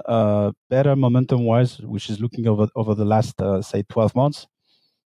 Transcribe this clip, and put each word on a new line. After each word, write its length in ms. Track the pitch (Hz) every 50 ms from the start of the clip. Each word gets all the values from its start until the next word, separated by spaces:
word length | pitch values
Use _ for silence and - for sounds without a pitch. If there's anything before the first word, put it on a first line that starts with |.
| -
uh, 460 | - 117 113 110 104 104 104 104 101 98 _ _ -
better 260 | 127 131 139 143 139
momentum-wise, 840 | 139 131 123 120 127 127 - 135 123 120 113 113 120 127 120 - -
which 300 | 107 117 113 101 - -
is 80 | 110 101
looking 280 | 110 120 - - 113 113
over, 200 | 107 104 107 104 -
over 180 | 123 107 110 104
the 120 | 104 104
last, 360 | 104 107 110 - - - -
uh, 200 | 95 98 98 95
say, 220 | 101 - - 98 104 -
twelve 260 | - 113 110 104 -
months, 320 | 123 131 147 147 - - - _ _ _ _ _ _ _ _ _ _ _ _